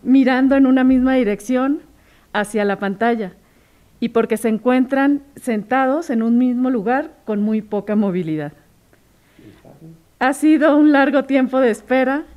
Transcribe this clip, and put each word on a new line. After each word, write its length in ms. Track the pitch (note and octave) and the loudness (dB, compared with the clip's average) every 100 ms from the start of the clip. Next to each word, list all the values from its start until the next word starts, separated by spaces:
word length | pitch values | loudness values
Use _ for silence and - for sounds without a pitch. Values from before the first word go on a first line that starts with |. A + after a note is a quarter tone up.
mirando 540 | - C4+ B3+ B3+ C4 C#4 | 2 2 4 2 2 2
en 100 | C4+ | 4
una 180 | C4 | 4
misma 300 | B3+ C4 B3+ | 2 2 2
dirección 680 | C4 A#3 G3+ - B3+ C4+ D4+ - _ _ _ _ | 0 0 -4 -4 -2 -2 -4 -8 _ _ _ _
hacia 320 | G#3 G#3 A3 G3+ | -6 -4 -4 -4
la 140 | G3 | -4
pantalla 540 | G3+ G3 A#3 A#3 F#3+ - _ _ _ _ _ _ | -6 -2 -2 -2 -6 -12 _ _ _ _ _ _
y 100 | A#3 | -4
porque 280 | A3+ A3+ A3 | -2 -2 -2
se 120 | A#3 | -2
encuentran 720 | A3 B3 B3+ B3+ C#4 C#4 C#4+ - - | -2 0 0 0 0 0 -2 -6 -14
sentados 760 | - A3 G#3 B3+ C4 C#4 E4 | -6 -6 -2 -2 0 -2 -4
en 140 | A3+ | -4
un 160 | A3+ A#3 | 0 0
mismo 320 | B3+ B3 B3+ | 0 0 -2
lugar 400 | B3+ G3 B3+ D#4 - - | -2 -2 -4 -4 -14 -8
con 180 | G#3 | -4
muy 180 | G#3 A3 | -2 -4
poca 340 | G#3+ G#3 G3+ G#3+ | -4 -8 -4 -2
movilidad. 580 | G3+ F3+ E3 D#3 D3 - _ _ _ _ _ _ _ _ - - - C#3+ D#3+ E3 _ _ | -2 -2 -4 -6 -8 -14 _ _ _ _ _ _ _ _ -20 -20 -20 -20 -20 -20 _ _
Ha 160 | B3+ | -2
sido 420 | C4+ D4+ D#4 D4+ C#4+ | 0 2 4 4 4
un 160 | D4+ | 4
largo 340 | C#4+ C4+ C#4 C4 | 4 2 0 0
tiempo 340 | C4+ B3+ C4 | 0 0 0
de 100 | C4 | 0
espera 540 | G#3+ - C4 C4 C#4 E4 | -2 -2 0 0 -4 -8